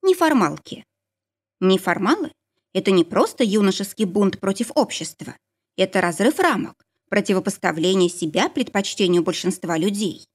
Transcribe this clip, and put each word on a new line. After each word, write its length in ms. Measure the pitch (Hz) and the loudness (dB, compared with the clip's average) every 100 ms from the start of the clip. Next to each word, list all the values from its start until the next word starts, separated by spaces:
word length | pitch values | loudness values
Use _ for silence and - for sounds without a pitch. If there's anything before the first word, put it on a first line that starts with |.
Неформалки. 800 | 381 359 320 285 165 151 - - - _ _ _ _ _ _ _ | 2 2 2 2 0 -2 -14 -18 -18 _ _ _ _ _ _ _
Неформалы — 720 | 185 190 185 175 196 370 339 _ _ _ _ | 0 2 0 -2 0 0 -2 _ _ _ _
это 160 | 190 190 | -2 2
не 140 | 190 | 2
просто 400 | 170 196 440 - | 2 2 0 0
юношеский 640 | 233 208 202 190 196 - 214 | 0 2 2 0 -6 -4 -4
бунт 340 | 196 196 - | 0 0 0
против 320 | 196 196 233 | -4 -4 -2
общества. 640 | - 240 - 156 - - - _ _ _ - | 0 -2 -2 -10 -12 -18 -18 _ _ _ -4
Это 240 | 190 196 | 0 0
разрыв 380 | 175 160 214 320 | 0 2 0 2
рамок, 340 | 370 214 165 - _ _ _ | 0 0 -6 -12 _ _ _
противопоставление 1000 | 208 202 190 202 - 180 165 165 190 175 | -2 0 0 -2 -4 -4 0 2 4 2
себя 400 | - 165 151 302 | 0 -4 0 0
предпочтению 720 | 302 247 202 196 - 190 175 | -2 -4 -2 -4 0 2 2
большинства 560 | 165 165 175 190 165 165 | 2 -2 -4 -4 -4 -2
людей. 480 | 180 202 208 - - | 0 -2 -6 -6 -18